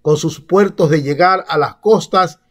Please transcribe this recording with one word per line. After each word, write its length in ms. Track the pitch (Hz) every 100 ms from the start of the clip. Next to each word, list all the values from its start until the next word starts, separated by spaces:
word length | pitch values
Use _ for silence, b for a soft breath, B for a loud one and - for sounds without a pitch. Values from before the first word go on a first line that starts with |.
con 160 | 151 151
sus 220 | 165 156
puertos 500 | - 190 196 - 160
de 120 | 156
llegar 400 | 139 143 180 190 -
a 100 | 156
las 180 | 139 -
costas 640 | 208 208 - 190 175 - _